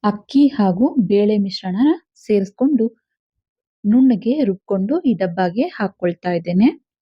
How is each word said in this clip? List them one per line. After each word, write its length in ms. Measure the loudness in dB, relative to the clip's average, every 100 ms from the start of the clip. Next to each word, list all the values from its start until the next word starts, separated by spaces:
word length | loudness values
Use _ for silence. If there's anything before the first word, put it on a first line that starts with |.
ಅಕ್ಕಿ 440 | -2 -4 _ 2 2
ಹಾಗೂ 480 | 2 0 2 0 0
ಬೇಳೆ 420 | 0 2 2 0
ಮಿಶ್ರಣನ 560 | -2 -6 -8 0 0 0 _ _
ಸೇರಿಸ್ಕೊಂಡು 720 | _ -2 -2 _ -2 0 -2 _ _ _ _ _ _ _ _ _ 0
ನುಣ್ಣಗೆ 560 | 4 4 2 -2 -2
ರುಬ್ಕೊಂಡು 580 | -2 -2 _ -4 -2 -2
ಈ 120 | -2
ಡಬ್ಬಾಗೆ 480 | -2 -4 -2 -4 -2
ಹಾಕೊಳ್ತಾ 720 | -6 -4 -8 _ -6 -4 -6
ಇದ್ದೇನೆ. 600 | -6 -2 2 2 0 _ _